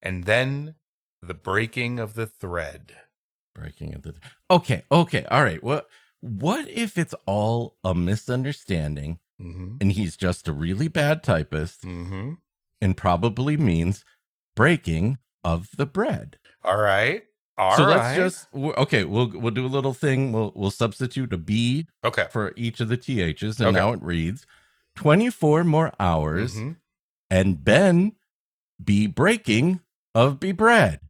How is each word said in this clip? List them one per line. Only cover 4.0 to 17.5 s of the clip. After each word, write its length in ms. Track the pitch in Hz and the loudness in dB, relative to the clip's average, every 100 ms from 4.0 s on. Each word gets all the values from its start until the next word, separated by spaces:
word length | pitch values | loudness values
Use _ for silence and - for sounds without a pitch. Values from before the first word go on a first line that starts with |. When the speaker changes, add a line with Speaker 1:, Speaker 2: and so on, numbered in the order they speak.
Speaker 2:
the 100 | 71 | -14
th-, 100 | 76 - _ _ | -18 -20 _ _
okay, 320 | 180 - 120 - | 0 2 -6 0
okay, 340 | 165 170 120 - | 2 2 -2 -2
all 120 | 127 | 0
right. 200 | 135 80 | 0 -2
What, 260 | 117 151 - _ _ _ | -4 -6 -6 _ _ _
what 460 | - 101 139 262 294 | -12 -6 -4 -4 -6
if 280 | 175 226 - | -6 -6 -4
it's 180 | 165 - - | -6 -6 -4
all 500 | 104 104 117 120 _ | -2 0 -2 -4 _
a 100 | 92 | -2
misunderstanding, 1200 | 90 87 110 - 127 131 147 - 87 76 73 71 85 _ _ | 0 0 -2 -2 -4 -4 -8 -4 -4 -2 -6 -8 -10 _ _
Speaker 1:
Mm-hmm. 360 | 92 87 92 123 | -14 -12 -12 -2
Speaker 2:
and 120 | 98 | 0
he's 240 | 95 95 - | 0 -2 -2
just 300 | 92 90 - | -2 -2 -4
a 60 | |
really 340 | 71 82 95 156 | -4 -2 -2 -2
bad 340 | 160 147 156 | 0 0 0
typist, 580 | - 87 76 78 80 - | 0 0 0 -6 -6 -10
Speaker 1:
Mm-hmm. 520 | 95 87 87 98 113 165 _ _ _ _ | -12 -10 -10 -8 -10 -12 _ _ _ _
Speaker 2:
and 160 | 101 92 | 0 2
probably 600 | - 87 117 107 135 151 | 2 2 2 0 -2 2
means 480 | 139 82 85 101 _ _ _ _ _ | 2 2 0 -2 _ _ _ _ _
breaking 640 | - 127 170 - 80 101 135 _ _ | 2 4 4 0 0 0 -4 _ _
of 260 | 85 82 98 - | -4 -4 -4 -6
the 100 | 147 | -6
bread? 520 | 185 226 - 55 - _ _ | -2 -2 -2 -8 -20 _ _
Speaker 1:
All 120 | - 98 | -2 2
right. 460 | 104 98 113 190 - _ _ | 4 4 2 -2 -8 _ _